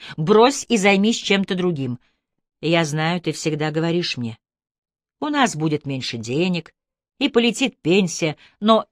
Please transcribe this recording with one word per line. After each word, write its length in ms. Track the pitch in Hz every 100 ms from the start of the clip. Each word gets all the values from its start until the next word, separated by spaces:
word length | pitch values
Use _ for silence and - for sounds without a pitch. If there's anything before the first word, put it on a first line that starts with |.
| - -
Брось 480 | 156 214 233 269 -
и 80 | 233
займись 400 | 196 196 208 233
чем-то 380 | - 196 190 185
другим. 440 | 180 156 131 123 _ _ _ _ _ -
Я 240 | 151 170 156
знаю, 340 | 151 160 180
ты 120 | 165
всегда 400 | 151 165 151 151
говоришь 440 | 151 165 170 170 -
мне: 220 | 117 110 _ _ _ _ _ _ _ -
«У 100 | 294
нас 260 | 294 240 151
будет 320 | 156 147 139
меньше 300 | 135 120 120
денег, 580 | 110 135 185 175 - _ _ _ _ -
и 120 | 269
полетит 520 | 240 233 - 262 -
пенсия», 560 | 151 190 180 - 160 143 - -
но 280 | 208 220 -